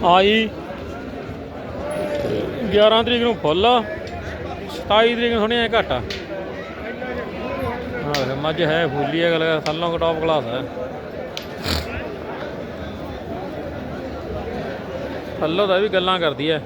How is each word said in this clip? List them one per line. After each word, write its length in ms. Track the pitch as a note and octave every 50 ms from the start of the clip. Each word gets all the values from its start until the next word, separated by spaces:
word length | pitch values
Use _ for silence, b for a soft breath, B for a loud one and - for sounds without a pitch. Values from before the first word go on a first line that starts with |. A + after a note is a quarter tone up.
| -
ਆਈ 440 | F3+ F3 F#3 G3 G3+ G#3+ A3 A3 G#3+ - - - - - - - - - - - - - - - - - - - - - - - - - - - - - - D5+ - - - - - - - - - - - B3+ G#3+ F3+
ਗਿਆਰਾਂ 300 | G3+ G#3 G#3+ G#3+ A3+ A#3
ਤਰੀਕ 180 | A3+ A#3+ A#3+ A#3
ਨੂੰ 120 | A#3+ A3+
ਫੁੱਲ 300 | D#3+ - D3+ D#3 F3 G3+
ਆ, 180 | A#3 B3 A#3+ G#3+ - - - - - - - - - - - - - - - - - -
ਸਤਾਈ 420 | - - - G3+ G#3+ A3+ A#3 A#3+
ਤਰੀਕ 180 | A#3 A#3+ A#3+ A#3
ਨੂੰ 80 | A3+
ਥੋੜ੍ਹੀਆਂ 200 | G#3 A3 A#3+ A#3+
ਜਿਹੀਆਂ 180 | A#3 A3+ G#3+ A3+
ਘੱਟ 120 | F#3 -
ਆ। 100 | C#3 B2 A#2 A2+ - - - - - - - - - - - - - - - A3+ A#3+ - B3+ B3+ B3 A#3+ A#3+ - - - A#3+ B3 C4 C4+ C4 A#3+ A#3+ B3 B3 B3 B3 B3 A#3+
ਆਹ 200 | D3 D3 C#3+ C3+
ਦੇਖ 120 | B2+ C3+ C#3
ਮੱਝ 240 | D3 D#3 D#3+ D#3+
ਹੈ 260 | F3 D3+ D#3 E3 E3+ D3+
ਫੁੱਲੀ 340 | C3 C#3+ C#3+ C#3 D3+ E3
ਆ, 80 | E3+ E3+
ਗੱਲ 80 | E3 E3
ਕਰ, 200 | D#3+ E3 D#3+ D#3 D3+
ਥੱਲੋਂ 340 | D3+ D3+ D#3+ E3+ E3+ E3 E3+
ਟੌਪ 200 | E3+ E3 E3 D#3+
ਕਲਾਸ 220 | D#3 E3 D#3+ D3+ C3
ਹੈ। 160 | A2+ A#2 B2+ - - - - - - - - - - - - - E2+ - - - - - - - - - - - - - - - - - - - - - - - - - - - - - - - - - - - - - - - - - - - - - D5+ - - - - C4 B3+ - - C4 C4 - - - A3+ G#3+ - - - A#3 - - - - - - - - - - - - - - - - -
ਥੱਲੋਂ 280 | D#3+ D#3 D#3+ F#3 G#3 G3
ਦਾ 100 | F#3+ F#3
ਵੀ 120 | G3+ G#3+
ਗੱਲਾਂ 300 | F#3+ F#3+ F3+ F#3 F#3 F#3
ਕਰਦੀ 320 | E3+ D#3 C#3 B2 C#3+ D#3
ਹੈ 100 | D#3+ D3+ B2+